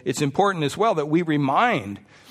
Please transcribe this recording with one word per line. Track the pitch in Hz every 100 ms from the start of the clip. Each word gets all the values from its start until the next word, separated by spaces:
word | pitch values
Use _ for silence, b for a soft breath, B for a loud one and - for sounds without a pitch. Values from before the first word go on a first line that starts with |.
it's | - 135
important | 147 131 196 185
as | 143 170
well | 220 175
that | 147
we | 160
remind | 170 147 139 151 240 185 101 101 - B B